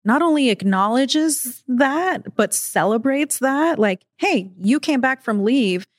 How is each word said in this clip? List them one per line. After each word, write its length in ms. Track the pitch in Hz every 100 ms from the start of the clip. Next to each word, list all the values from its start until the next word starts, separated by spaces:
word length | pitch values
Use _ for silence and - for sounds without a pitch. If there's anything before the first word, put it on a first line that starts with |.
not 180 | 202 269
only 280 | 339 302 254
acknowledges 1120 | 202 196 190 202 240 269 311 320 294 247 - -
that, 720 | 247 277 302 370 311 - -
but 180 | 208
celebrates 840 | - - 190 175 220 262 277 294 -
that, 380 | 262 277 320 269
like, 240 | 214 185 _ -
"Hey, 320 | 403 285 185 180
you 180 | 190 294
came 220 | - 277
back 220 | 262 262
from 220 | - 208
leave, 400 | 202 269 208 180 196